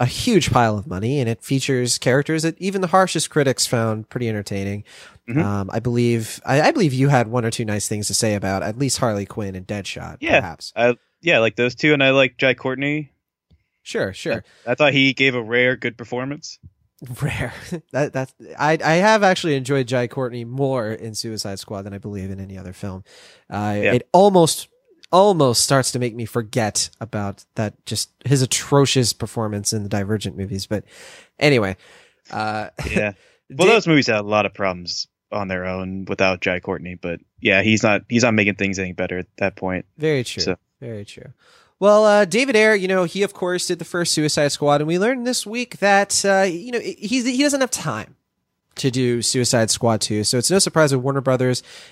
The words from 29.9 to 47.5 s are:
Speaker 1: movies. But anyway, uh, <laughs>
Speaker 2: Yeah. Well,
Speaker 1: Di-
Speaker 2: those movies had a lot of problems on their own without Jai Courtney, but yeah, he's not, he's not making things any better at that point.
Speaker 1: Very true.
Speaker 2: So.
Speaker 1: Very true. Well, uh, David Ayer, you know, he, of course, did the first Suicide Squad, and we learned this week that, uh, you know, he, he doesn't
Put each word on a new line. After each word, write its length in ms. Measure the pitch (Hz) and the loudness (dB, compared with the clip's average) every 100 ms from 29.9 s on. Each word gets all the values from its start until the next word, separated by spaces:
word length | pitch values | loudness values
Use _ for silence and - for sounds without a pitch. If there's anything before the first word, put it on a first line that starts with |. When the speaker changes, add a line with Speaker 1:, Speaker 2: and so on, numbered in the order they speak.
| 104 98 107 101 73 | -4 -2 -4 -4 -8
Speaker 1:
movies. 300 | 98 98 - | -8 -8 -6
But 160 | 104 - - - - _ - | -6 -6 -18 -20 -20 _ 0
anyway, 380 | 151 131 98 95 - - _ _ _ | 4 4 2 -4 -12 -20 _ _ _
uh, 380 | 104 107 107 104 - | -8 -6 -6 -8 -10
<laughs> 120 | - | -6
Speaker 2:
Yeah. 240 | 107 104 - _ _ _ | -2 -4 -6 _ _ _
Well, 180 | 135 185 | 2 6
Speaker 1:
Di- 60 | |
Speaker 2:
those 140 | 226 170 | 6 4
movies 200 | 151 120 | 2 4
had 100 | 107 | 0
a 40 | |
lot 220 | 104 107 101 | 2 0 0
of 80 | |
problems 540 | - 98 90 85 - - _ _ | -2 -4 -4 -8 -10 -10 _ _
on 160 | 104 95 | -6 -4
their 180 | 92 92 | -4 -4
own 400 | 92 92 95 92 | -6 -6 -8 -8
without 360 | 95 95 90 | 0 0 0
Jai 180 | 95 90 | -2 -4
Courtney, 360 | - 90 87 90 | -4 -8 -8 -10
but 240 | 87 82 _ _ | -8 -10 _ _
yeah, 220 | 107 95 | 2 2
he's 220 | 101 110 | 4 4
not, 180 | 113 101 - | 2 0 0
he's 140 | 120 | 2
not 100 | 120 | 2
making 220 | 107 104 95 | 4 2 0
things 240 | 98 95 | -4 -4
any 140 | 92 | -8
better 260 | 87 90 90 | -6 -6 -6
at 80 | 87 - | -10 -6
that 180 | 98 95 | -6 -4
point. 300 | 95 92 - _ | -6 -6 -8 _
Speaker 1:
Very 260 | 156 143 | -4 -2
true. 180 | 120 - | -4 -6
Speaker 2:
So. 120 | - 90 _ _ | -6 -6 _ _
Speaker 1:
Very 240 | 120 107 101 | -14 -14 -14
true. 280 | - - - _ _ _ _ | -18 -20 -20 _ _ _ _
Well, 260 | 196 208 214 | 4 6 6
uh, 200 | 208 196 | 6 4
David 300 | 202 269 214 | 2 2 4
Ayer, 180 | 220 208 | 4 4
you 120 | 185 | 2
know, 160 | 190 | 0
he, 180 | 170 190 | 0 -2
of 100 | 196 | -4
course, 320 | - 180 180 - | 0 0 0 -2
did 120 | 170 | -4
the 60 | 170 | -4
first 280 | 180 170 | -2 0
Suicide 360 | - 151 - 147 | 2 2 2 2
Squad, 320 | - 147 147 | 2 4 4
and 60 | 151 | 2
we 100 | 175 | 2
learned 280 | 214 262 240 | 0 0 -2
this 180 | 247 208 | -4 -4
week 320 | 233 240 - | -6 -6 -2
that, 440 | 202 196 202 - 196 | 4 4 4 0 2
uh, 200 | 196 196 | 2 2
you 240 | 170 233 | -2 -6
know, 80 | 240 | -6
he, 160 | 175 - 202 254 | -6 -8 -4 -2
he 220 | 240 254 | 0 2
doesn't 160 | 294 | 2